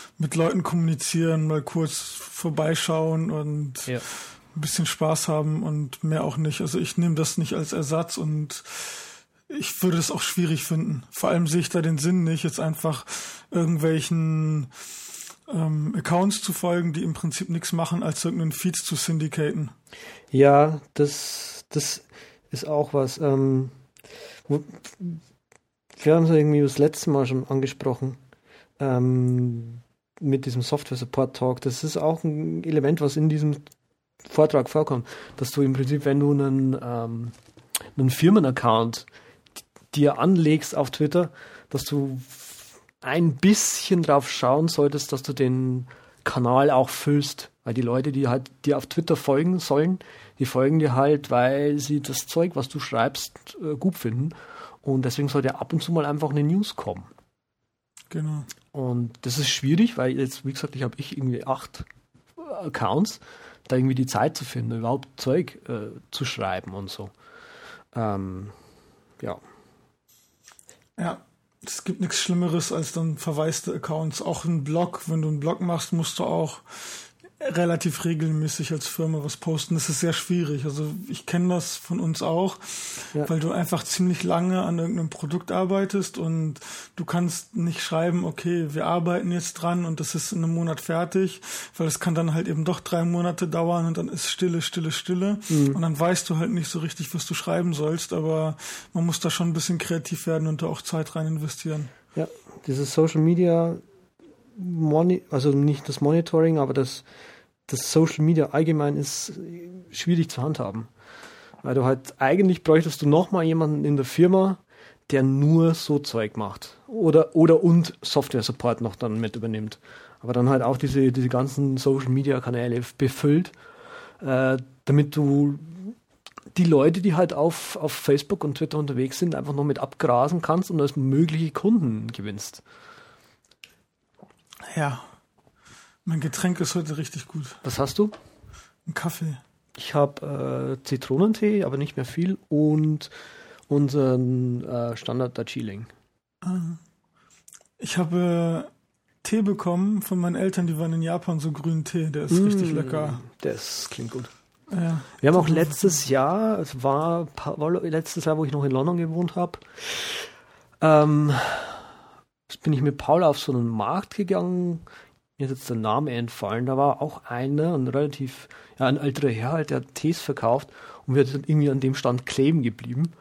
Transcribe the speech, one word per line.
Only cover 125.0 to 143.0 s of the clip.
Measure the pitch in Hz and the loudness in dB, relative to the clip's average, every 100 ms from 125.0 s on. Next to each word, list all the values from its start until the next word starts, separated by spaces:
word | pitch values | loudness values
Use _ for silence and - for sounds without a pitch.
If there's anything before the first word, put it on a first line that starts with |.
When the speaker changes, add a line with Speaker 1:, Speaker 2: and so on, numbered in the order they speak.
| 147 151 | 4 2
Speaker 2:
du | 143 139 143 143 156 170 190 - _ _ - - - - | 2 4 2 0 -10 -16 -16 -16 _ _ -20 -20 -6 2
die | |
Leute, | 170 147 143 170 | 6 8 6 4
die | 190 | 2
halt | 165 175 | 4 2
auf, | - 165 165 - | 2 0 0 -8
auf | - 156 | -6 -6
Facebook | - - 139 - 196 | -4 2 2 2 -4
und | 151 135 | -2 -4
Twitter | 156 151 | -4 -2
unterwegs | 143 127 131 - | -2 -2 -2 -2
sind, | 175 | -2
einfach | 143 143 | -2 -4
noch | 143 | -2
mit | 143 135 | 0 0
abgrasen | 131 - 147 120 143 175 | -4 -2 4 4 4 0
kannst | - 170 - | 0 0 0
und | 165 | 0
als | 139 | 0
mögliche | 143 131 135 165 160 160 | 0 2 4 4 2 -2
Kunden | - 202 226 135 110 113 | 0 2 4 2 -2 -6
gewinnst. | 120 101 104 - - _ - - - - _ _ _ _ _ - _ _ _ _ _ - _ _ - - - | -8 -8 -8 -12 -18 _ -20 -20 -20 -20 _ _ _ _ _ -20 _ _ _ _ _ -20 _ _ -20 -8 -2
Speaker 1:
Ja. | 143 123 - - _ _ _ _ - - - _ - | -2 -4 -12 -20 _ _ _ _ -20 -20 -20 _ -4
Mein | 160 | -2
Getränk | 151 - 180 180 | -2 -2 -2 0
ist | 156 | -2
heute | 180 156 156 | -4 -4 -6
richtig | 147 143 - | -8 -10 -12
gut. | 156 131 - | -12 -12 -10
Speaker 2:
Was | 135 127 | -6 -2
hast | 139 - | -2 2
du? | 208 - - _ - - - _ - | 0 0 -20 _ -20 -20 -20 _ -10
Speaker 1:
Ein | |
Kaffee. | - 165 - 160 127 _ _ _ - | -6 -6 -4 -6 -6 _ _ _ -16
Speaker 2:
Ich | - | -4
hab, | 151 143 143 | 2 2 0
äh, | 147 139 135 131 131 131 | -8 -6 -4 -4 -4 -6
Zitronentee, | - 131 - 131 208 220 208 208 | -6 -6 -2 2 2 4 2 2
aber | 147 139 | 0 -2
nicht | 143 - | -6 -6
mehr | |
viel, | 127 - 180 190 - | -6 -2 -2 -2 -2
und | 151 151 156 156 151 | 2 4 4 2 0